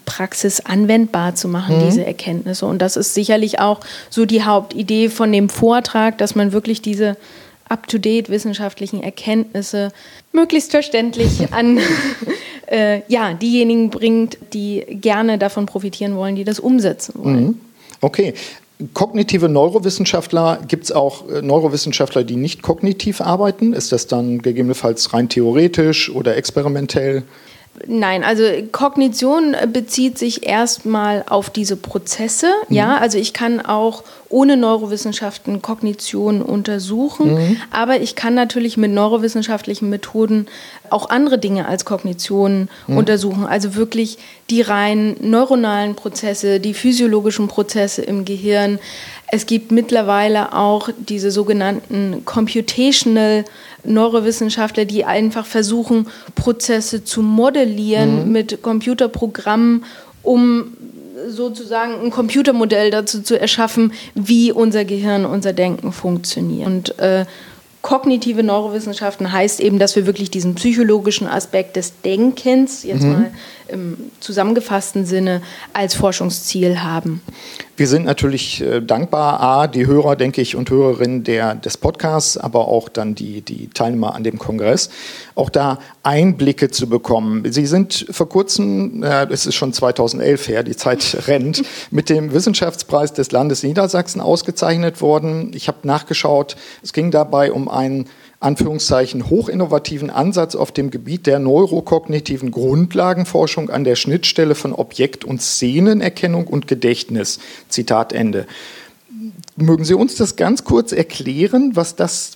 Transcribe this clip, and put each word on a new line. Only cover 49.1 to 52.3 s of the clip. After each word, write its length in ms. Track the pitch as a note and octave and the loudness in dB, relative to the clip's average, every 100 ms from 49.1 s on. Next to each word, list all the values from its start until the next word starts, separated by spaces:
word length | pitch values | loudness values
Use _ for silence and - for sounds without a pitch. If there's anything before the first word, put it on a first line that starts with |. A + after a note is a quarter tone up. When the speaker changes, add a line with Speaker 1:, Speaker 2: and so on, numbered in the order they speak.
| - - | -18 -4
Speaker 1:
Es 140 | A3 - | -4 0
gibt 260 | A3+ A3 | -2 2
mittlerweile 800 | A3+ A3+ A#3 G3+ G3+ G#3+ G#3+ G3+ | 2 4 2 2 2 2 2 0
auch 360 | - G3+ G#3 G#3 A3+ | 2 2 2 -2 -10
diese 360 | - G#3 G3 | -8 -4 -2
sogenannten 920 | G3 G#3 G#3 G3 G3+ - G3+ G3 F#3 | 0 0 0 0 -2 -4 -4 -2 -4
Computational 1200 | - | -4